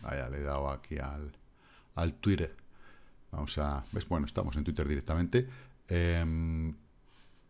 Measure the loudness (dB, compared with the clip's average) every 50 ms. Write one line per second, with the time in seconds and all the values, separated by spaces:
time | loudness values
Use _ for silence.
0 | -8 -6 -4 -4 -4 -4 -4 -4 -2 -2 -2 0 0 -2 -2 -4 -6 -6 -6 -6
1 | -4 -4 -6 -6 -8 -10 -12 -14 -20 -20 -20 _ -20 -20 -20 -20 -20 -8 -2 0
2 | 0 0 0 0 2 4 4 4 2 -2 -6 -10 -18 -20 -20 -20 -20 -20 -20 -20
3 | -20 -20 -20 -20 -18 -10 -6 -4 -4 -2 -2 0 0 0 0 -2 -4 -4 -4 -4
4 | -2 0 0 0 0 0 0 -2 -2 0 0 0 0 0 0 0 2 2 0 0
5 | 0 0 2 2 2 4 4 4 4 2 -4 -14 -18 -20 -20 -16 -6 0 2 4
6 | 4 4 4 4 4 2 2 2 2 2 2 2 0 0 -2 -4 -10 -20 -20 -20
7 | -20 -20 -20 -20 -20 -20 -20 -20 -20